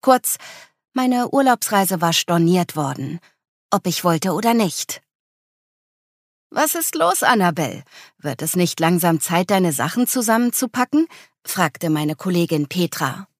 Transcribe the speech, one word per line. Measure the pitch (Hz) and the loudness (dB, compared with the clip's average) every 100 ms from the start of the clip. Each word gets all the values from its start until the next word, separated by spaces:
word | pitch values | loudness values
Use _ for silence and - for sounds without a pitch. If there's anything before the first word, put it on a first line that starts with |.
Kurz, | - 254 - - - - - _ _ | 4 4 2 -8 -10 -20 -20 _ _
meine | - 254 247 247 | -2 0 0 0
Urlaubsreise | 269 269 240 - 208 185 185 | 2 2 2 2 2 2 0
war | 170 | 0
storniert | 165 - 170 170 180 170 - | 0 2 2 4 4 0 -4
worden, | 143 135 135 165 _ _ _ _ _ | -4 -4 -8 -10 _ _ _ _ _
ob | 202 185 | -2 0
ich | 165 | 0
wollte | 180 165 190 | 0 0 0
oder | 170 226 | 0 2
nicht. | 233 202 - - - _ _ _ _ _ _ _ _ _ _ _ _ _ _ _ | 2 0 -2 -10 -12 _ _ _ _ _ _ _ _ _ _ _ _ _ _ _
"Was | - 302 | -2 0
ist | 339 - 311 | 0 -4 0
los, | 339 381 | 0 2
Annabelle? | - 226 180 165 139 90 - - - _ | 2 2 2 0 -6 -6 -16 -20 -20 _
Wird | 147 131 | -10 -6
es | 160 180 | -4 -2
nicht | 175 - | -2 0
langsam | 165 175 175 165 | 2 2 2 0
Zeit, | - 175 185 | 0 -2 2
deine | 196 180 | 2 2
Sachen | 135 131 233 247 | 0 -2 -2 -2
zusammenzupacken?", | 254 226 226 240 - 247 247 247 294 330 - - _ - | 0 0 0 0 -2 -4 -2 0 0 0 -4 -20 _ -12
fragte | - 165 - 170 | -2 -2 -2 -2
meine | 156 151 156 | -2 -2 -4
Kollegin | 185 175 170 156 147 | -2 0 0 0 -2
Petra. | 180 170 - 139 117 196 | -2 -2 -2 -4 -6 -14